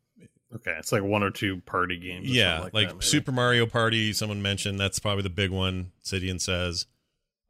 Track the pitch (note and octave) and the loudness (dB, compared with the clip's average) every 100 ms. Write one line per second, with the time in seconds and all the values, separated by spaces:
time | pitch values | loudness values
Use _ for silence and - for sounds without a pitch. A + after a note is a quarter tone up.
0 | _ _ - _ _ A#2 - E2 - A2+ | _ _ -20 _ _ -12 -8 -8 -2 0
1 | G2 G#2 G2+ - G#2 F#2 - F#2+ F2+ F2 | 2 2 2 0 -2 -4 -2 0 0 -2
2 | F2 F2+ C3 B2+ F#2+ D#2+ F2+ G#2+ G#2 E2+ | -8 -8 0 4 4 2 -2 0 0 0
3 | - D3 - B2+ B2 A#2+ A#2 B2 A2+ A2+ | 0 2 2 2 4 4 4 2 2 2
4 | G#2+ G2+ G#2+ G#2 G2+ G2 G2+ G2 G2 - | 0 0 -2 -2 -2 -2 -2 0 0 0
5 | G#2+ G2+ G2 F2 G2 F#2+ F#2 F#2 F2+ - | 0 0 -2 0 0 2 0 -2 -6 -10
6 | - F#2+ F#2 F2+ - F2+ F2+ E2 - _ | -6 -4 -2 -2 -2 0 0 -2 -6 _
7 | _ _ _ _ _ | _ _ _ _ _